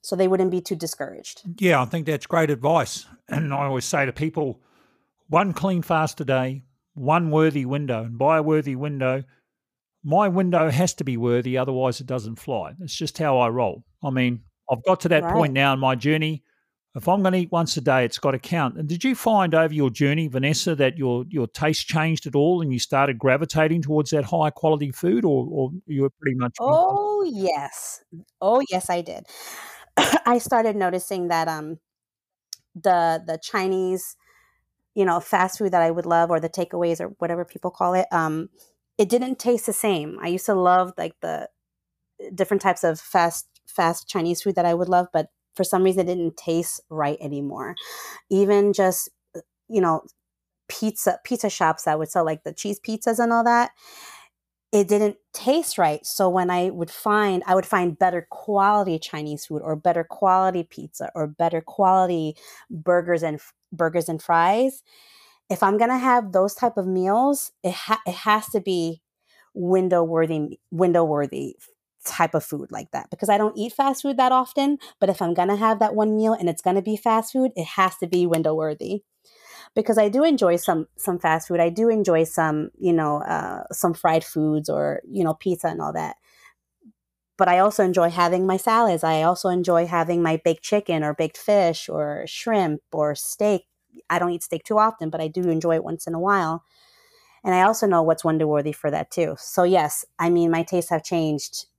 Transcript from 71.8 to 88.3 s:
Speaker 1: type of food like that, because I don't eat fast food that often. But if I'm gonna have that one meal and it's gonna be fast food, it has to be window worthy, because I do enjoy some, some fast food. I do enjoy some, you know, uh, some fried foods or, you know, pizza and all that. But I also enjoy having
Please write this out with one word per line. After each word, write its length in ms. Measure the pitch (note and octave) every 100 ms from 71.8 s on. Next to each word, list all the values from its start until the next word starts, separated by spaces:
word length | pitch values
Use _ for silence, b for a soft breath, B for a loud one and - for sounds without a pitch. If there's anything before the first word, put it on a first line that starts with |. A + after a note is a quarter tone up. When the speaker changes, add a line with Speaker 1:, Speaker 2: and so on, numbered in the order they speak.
| _ _ -
Speaker 1:
type 280 | - E3
of 100 | D#3+
food 260 | - D3 C#3
like 220 | G#2+ -
that, 180 | C3 -
because 180 | - G#3
I 80 | G3+
don't 200 | G#3+ -
eat 140 | G#3+
fast 300 | - C4+ C4
food 140 | C#4 C4
that 120 | B3+
often. 480 | B3+ B3+ - C#4 D4 B B
But 100 | G3
if 100 | F#3+
I'm 140 | E3+
gonna 220 | F3 F#3 G3+
have 240 | A3 G#3+
that 160 | A3 G#3
one 200 | G#3+ G#3+
meal 160 | A3
and 160 | A3+ E3+
it's 140 | D#3+
gonna 180 | F3+ G3
be 160 | G3+ G#3+
fast 360 | A#3 A3+ A3
food, 180 | C4 C4 -
it 100 | D#3+
has 300 | - F#3 -
to 100 | F3
be 200 | F3+ F3
window 280 | E3 D#3
worthy, 480 | D#3+ D#3 D3+ - G3+ _ _ B B B B B
because 240 | - A3 A3
I 100 | G#3
do 160 | A#3+
enjoy 320 | D#4+ C#4 F3+ F3
some, 300 | - E3 - -
some 220 | - F3
fast 300 | E3+ D#3+ -
food. 120 | F3
I 80 | E3+
do 200 | F3 A3+
enjoy 360 | A3 F#3+ D#3+
some, 460 | D#3+ - D#3+ D3+ - _
you 140 | F3+
know, 260 | E3 D3+ D3
uh, 420 | - E3 F#2 F#2 -
some 200 | - F3+
fried 300 | E3 E3+ D#3+
foods 440 | - D#3 D#3 D3+ D#3
or, 320 | D3 D3 D3 -
you 140 | G3
know, 120 | E3
pizza 340 | - F#3+ E3+ E3
and 120 | E3
all 100 | D3+
that. 240 | D#3+ D#3 - b b b b _ _ A#3+ _ _ _ _ -
But 120 | F3+
I 100 | F3+
also 260 | G3+ G#3
enjoy 260 | F#3+ F3+ E3+
having 360 | F3 F3